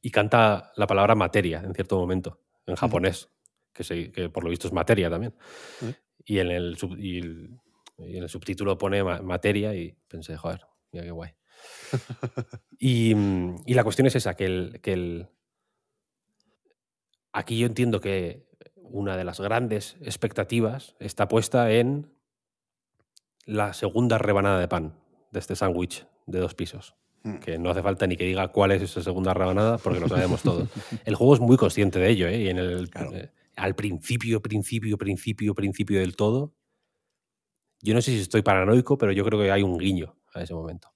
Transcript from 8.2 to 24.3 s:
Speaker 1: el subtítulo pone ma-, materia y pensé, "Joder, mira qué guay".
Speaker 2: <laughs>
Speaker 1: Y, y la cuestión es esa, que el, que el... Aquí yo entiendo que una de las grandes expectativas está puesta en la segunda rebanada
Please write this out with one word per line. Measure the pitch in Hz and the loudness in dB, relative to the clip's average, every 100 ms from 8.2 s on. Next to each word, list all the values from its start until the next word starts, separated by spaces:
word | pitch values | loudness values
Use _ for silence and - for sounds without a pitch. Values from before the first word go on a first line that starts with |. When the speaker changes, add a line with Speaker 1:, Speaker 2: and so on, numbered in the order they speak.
Speaker 1:
el | 87 | -10
subtítulo | - - 92 98 95 | -10 -10 -4 -2 -2
pone | 98 101 | 0 0
ma-, | 95 87 | 0 -4
materia | 95 90 107 104 104 98 | -4 -2 0 0 -2 -4
y | 80 _ _ | -10 _ _
pensé, | 82 - 80 | -16 -14 -10
"Joder, | 85 92 _ _ _ | -8 -10 _ _ _
mira | 87 85 | -14 -12
qué | |
guay". | 85 85 _ _ _ - - - | -12 -14 _ _ _ -20 -20 -6
Speaker 2:
<laughs> | 127 - 120 127 - 117 110 _ - | -6 -6 -10 -10 -8 -12 -16 _ -2
Speaker 1:
Y, | 127 120 113 104 101 95 90 87 - | 2 4 4 4 4 2 -2 -6 0
y | |
la | 123 110 | 2 2
cuestión | 101 135 | 2 2
es | 127 | 2
esa, | 107 85 | -2 -4
que | 95 | -2
el, | 92 87 - | -2 -4 -6
que | - | -4
el... | 92 87 85 95 _ _ _ _ _ _ _ _ _ _ _ _ _ _ _ _ _ _ _ _ | -2 -4 -8 -12 _ _ _ _ _ _ _ _ _ _ _ _ _ _ _ _ _ _ _ _
Aquí | - - 117 | -8 -4 0
yo | 120 | 0
entiendo | 110 123 104 | 2 0 0
que | 98 95 87 - _ _ - _ | 0 -2 -4 -10 _ _ -20 _
una | 175 110 101 92 | -12 -6 -4 -4
de | |
las | 90 90 | -6 -6
grandes | 98 113 123 107 - - | -2 -2 0 -4 -6 -14
expectativas | 147 - 110 - 98 117 110 131 - _ | -12 -6 -4 -4 -2 0 0 -2 -14 _
está | 101 - 101 | -12 -4 2
puesta | 113 107 127 117 | 2 2 2 4
en | 113 120 143 151 _ _ _ _ _ _ _ _ _ _ _ _ _ - | 4 2 -2 -6 _ _ _ _ _ _ _ _ _ _ _ _ _ -6
la | 104 104 | -2 -2
segunda | - 101 110 123 113 | -2 -2 2 2 2
rebanada | 104 | 4